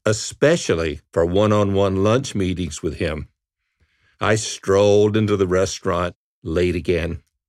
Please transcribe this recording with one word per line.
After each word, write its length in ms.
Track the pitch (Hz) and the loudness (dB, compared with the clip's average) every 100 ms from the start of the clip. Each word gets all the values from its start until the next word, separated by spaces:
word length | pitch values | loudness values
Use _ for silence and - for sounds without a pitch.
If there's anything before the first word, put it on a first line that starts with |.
| 107 | -4
especially 960 | 107 - - 190 175 - 85 80 71 _ | -2 -4 0 2 2 0 -2 -2 -6 _
for 140 | 87 85 | 0 0
one-on-one 760 | 92 107 104 101 98 98 95 | 2 2 2 2 2 0 2
lunch 320 | 101 123 135 | 0 0 -2
meetings 480 | 104 92 90 82 - | -4 -4 -4 -6 -6
with 140 | 85 69 | -8 -4
him. 320 | 82 76 73 _ _ _ _ _ _ _ _ - | -6 -6 -12 _ _ _ _ _ _ _ _ -4
I 160 | 104 110 | -2 0
strolled 800 | - - - 98 104 104 107 107 | -2 -8 0 4 6 6 4 2
into 200 | 104 101 | 0 2
the 120 | 95 | 2
restaurant 680 | 90 98 - 95 87 87 - _ _ | 2 0 -4 -4 -4 -4 -8 _ _
late 320 | 78 82 90 87 | -6 -2 0 -2
again. 480 | 82 85 82 82 _ _ | -2 -2 -2 -8 _ _